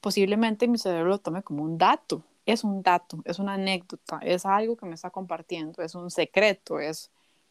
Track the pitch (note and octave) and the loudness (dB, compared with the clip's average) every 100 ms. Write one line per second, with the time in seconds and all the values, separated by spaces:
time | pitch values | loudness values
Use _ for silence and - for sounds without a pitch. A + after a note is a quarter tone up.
0 | G#3 F#3+ G3 G#3 A3+ G#3+ A#3+ A#3 F#3+ E3+ | -2 2 4 4 2 2 2 2 0 2
1 | E3+ G3 - E3+ - D3 D#3 E3 F#3 D4 | 2 2 -2 -6 -6 -4 -4 2 4 4
2 | - D#3 - _ - A3+ G#3+ G3 F#3 F3 | 0 -6 -8 _ -2 0 0 0 2 2
3 | - D#3+ - F3 G3 G3 F#3+ F#3+ F3+ - | 0 -10 -8 -4 -4 -2 -2 -2 -6 -16
4 | - D#3+ - F3+ G3 G3 A3+ A#3 F#3+ E3 | -12 -8 -2 0 2 2 0 -4 -8 -12
5 | F3+ F#3+ F#3 E3 E3 F3 D#3 - E3 F3+ | -10 -10 -8 -8 -8 -8 -8 -8 -10 -8
6 | F3 F3 D#3 - G#3 F#3+ - D#3 D3 D#3+ | -6 -2 0 2 2 2 -4 -6 -6 -8
7 | - _ _ _ _ | -12 _ _ _ _